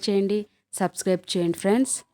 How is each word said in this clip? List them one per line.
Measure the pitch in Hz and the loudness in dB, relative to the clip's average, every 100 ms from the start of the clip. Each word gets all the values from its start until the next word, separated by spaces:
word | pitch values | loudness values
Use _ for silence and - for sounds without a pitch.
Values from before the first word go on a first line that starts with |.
| - | 0
చేయండి, | 196 196 208 208 _ _ | 0 2 -2 -6 _ _
సబ్స్క్రైబ్ | - 185 - 190 180 - 185 | -4 -4 -2 0 0 0 -2
చేయండి | 170 170 | 0 0
ఫ్రెండ్స్. | 190 226 262 - - | 2 2 2 -2 -10